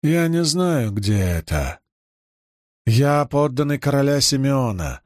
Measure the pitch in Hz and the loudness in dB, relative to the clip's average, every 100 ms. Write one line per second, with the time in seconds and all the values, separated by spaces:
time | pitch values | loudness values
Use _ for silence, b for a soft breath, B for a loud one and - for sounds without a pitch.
0 | 151 170 165 165 165 160 180 156 110 104 | 0 2 2 0 0 0 0 0 -2 -2
1 | 101 104 92 85 - 78 67 - _ _ | 0 0 0 -2 -2 -4 -4 -8 _ _
2 | _ _ _ _ _ _ _ _ - 113 | _ _ _ _ _ _ _ _ 0 2
3 | 143 147 143 143 147 127 143 143 143 139 | 4 2 0 0 0 0 -2 -2 0 2
4 | 139 143 127 139 135 139 123 95 76 - | 2 2 0 0 0 0 -2 -4 -6 -8